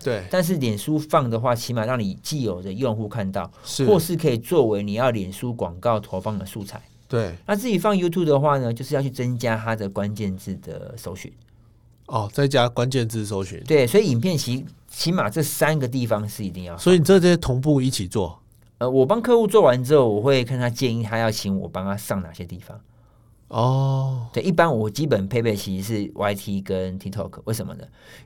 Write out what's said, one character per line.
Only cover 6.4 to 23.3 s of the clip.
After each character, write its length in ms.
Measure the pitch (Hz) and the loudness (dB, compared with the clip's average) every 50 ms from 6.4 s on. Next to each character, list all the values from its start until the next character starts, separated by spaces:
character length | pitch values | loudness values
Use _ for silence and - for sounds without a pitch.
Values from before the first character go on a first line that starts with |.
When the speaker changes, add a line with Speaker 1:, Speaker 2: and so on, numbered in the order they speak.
| 95 | -8
Speaker 2:
素 200 | - - 110 98 | -8 -10 -10 -12
材。 180 | 98 - 107 - - _ _ _ | -12 -14 -16 -18 -20 _ _ _
Speaker 1:
对。 280 | - - 117 110 87 85 87 - | -4 -2 -2 -2 -2 -6 -8 -4
Speaker 2:
那 100 | - 214 | -4 -2
至 160 | 202 240 254 | -2 0 0
于 60 | 202 | 0
放 180 | 165 170 214 208 | 0 2 2 2
YouTube 300 | 185 175 175 165 185 170 | 2 0 0 0 0 2
的 140 | 156 143 139 | 4 4 4
话 180 | 143 151 143 | 4 2 2
呢， 160 | 135 127 117 117 | 2 0 -2 -4
就 100 | 117 135 | -4 -4
是 120 | - 151 | -2 -2
要 60 | 135 139 | -2 -2
去 80 | 135 | -2
增 260 | 131 - 123 123 123 | -2 -2 -2 -2 -2
加 180 | 120 123 117 110 | -2 0 0 -2
它 200 | 110 110 113 113 | 0 -2 -2 -4
的 120 | 110 101 | -2 -4
关 280 | 98 98 101 101 104 107 | -4 -4 -4 -4 -4 -4
键 200 | 104 107 98 92 | -4 -4 -4 -4
字 200 | 92 - 98 95 | -6 -8 -10 -10
的 400 | - - 95 92 92 95 98 - | -10 -10 -12 -12 -12 -12 -14 -14
搜 180 | - - 87 90 | -12 -12 -12 -12
寻。 160 | - - - - - - _ _ _ _ _ _ _ _ _ _ _ _ | -12 -14 -16 -18 -20 -20 _ _ _ _ _ _ _ _ _ _ _ _
Speaker 1:
哦， 220 | - 131 113 104 101 | -6 -4 -4 -4 -2
再 160 | - - 143 | 0 0 2
加 220 | 139 139 131 120 123 | 2 4 4 2 2
关 200 | 120 - 120 127 | 2 0 -2 0
键 160 | 131 131 117 | 0 0 0
字 200 | 110 113 110 107 | -2 -2 -4 -4
搜 180 | 101 107 95 95 | -4 -4 -4 -4
寻。 180 | - 87 - - | -6 -8 -8 -2
Speaker 2:
对， 200 | - 156 143 127 | 2 4 4 4
所 140 | 120 120 208 | 6 4 4
以 100 | 226 160 | 4 4
影 80 | 123 | 2
片 200 | 117 117 185 170 | 2 2 0 0
起， 280 | 135 - 120 123 135 - - - _ _ | 0 -2 -2 -4 -6 -6 -10 -16 _ _
起 240 | - - - - 165 | -14 -8 -4 -2 0
码 180 | 185 180 113 104 | 0 0 0 0
这 140 | - 165 143 | 0 -2 -2
三 340 | - - - 156 147 156 | -2 0 0 2 2 2
个 80 | 151 131 | 0 -2
地 220 | 117 127 131 120 | -2 -2 -2 -2
方 200 | 110 110 104 107 | 0 0 -2 -2
是 140 | 104 - - | -6 -8 -8
一 80 | 107 92 | -8 -8
定 140 | 82 92 90 | -8 -8 -12
要 100 | 87 85 | -12 -6
放。 80 | - | 0
Speaker 1:
所 140 | - 170 185 | 4 6 6
以 20 | |
你 60 | 175 143 | 6 8
这 160 | - 196 190 | 8 6 8
些 160 | 170 180 175 | 8 6 4
同 240 | 170 - 127 127 131 | 4 2 0 0 0
步 220 | 135 156 147 135 | 2 4 4 4
一 80 | 127 131 | 4 0
起 180 | - - 95 | -2 -2 -4
做？ 340 | 87 - 110 92 78 - - _ _ _ _ _ _ _ | -2 -2 -2 -2 -2 -6 -12 _ _ _ _ _ _ _
Speaker 2:
呃， 120 | - 120 127 | -4 -2 2
我 160 | 131 135 131 | 4 4 4
帮 160 | 147 208 233 | 4 4 2
客 160 | 226 254 240 | 4 4 4
户 80 | 233 226 | 6 6
做 160 | 202 220 214 | 6 6 6
完 220 | 175 131 120 127 123 | 8 8 6 4 4
之 100 | 127 156 | 6 6
后， 140 | 143 127 | 6 6
我 140 | 110 101 104 | 6 4 2
会 200 | 110 139 135 131 | 4 4 4 4
看 160 | 120 123 135 | 2 0 -2
他 120 | 123 123 120 | -2 -2 -2
建 280 | 117 - 135 123 113 | 0 0 0 0 0
议 60 | 117 113 | -2 -2
他 140 | 101 113 | -2 0
要 120 | 113 117 110 | 0 0 0
请 300 | 107 - - 101 98 98 | 0 -2 -2 -2 -2 -2
我 80 | 95 | -4
帮 160 | 82 82 92 95 | -6 -6 -6 -4
他 140 | 98 98 | -4 -4
上 240 | 104 - - 110 95 | -6 -4 -6 -4 -6
哪 100 | 85 80 | -6 -8
些 140 | 82 - 87 | -12 -14 -14
地 140 | - 92 90 | -12 -14 -16
方。 200 | - - 98 104 - _ _ _ _ _ _ _ _ _ | -16 -18 -20 -20 -20 _ _ _ _ _ _ _ _ _